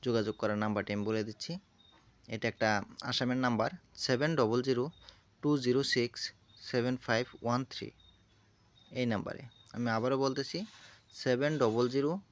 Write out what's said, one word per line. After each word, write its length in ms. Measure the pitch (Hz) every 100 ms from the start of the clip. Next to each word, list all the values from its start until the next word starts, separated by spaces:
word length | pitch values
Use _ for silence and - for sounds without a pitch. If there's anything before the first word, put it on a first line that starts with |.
যোগাযোগ 320 | - 117 107 110
করার 180 | 110 104
নাম্বারটি 300 | 107 104 98
আমি 100 | 104 104
বলে 120 | 110 110
দিচ্ছি, 240 | 107 - 175 _ _ _ _ _ _ -
এটা 180 | 110 117
একটা 220 | - 110 104 98 - 127
আসামের 300 | 123 127 127 127
নাম্বার, 240 | 113 113 180 _ - -
সেভেন 260 | 123 147 160
ডবল 200 | 113 120
জিরো 220 | 131 123 135 - - - _ _
টু 80 | 147 147 123
জিরো 160 | 123 139
সিক্স 260 | - 120 - - - _ -
সেভেন 340 | - 127 120 127 -
ফাইভ 180 | 113 123 -
ওয়ান 200 | 117 123 131
থ্রি। 180 | - 110 - - _ _ _ _ _ _ _ -
এই 160 | - 123
নাম্বারে 300 | 104 - - 127 - -
আমি 140 | - 120
আবারও 260 | 113 123 135 135
বলতেছি, 320 | 135 135 165 220 - - - _ -
সেভেন 360 | 139 123 143 151
ডবল 280 | 123 110 123
জিরো 220 | 135 139 185 -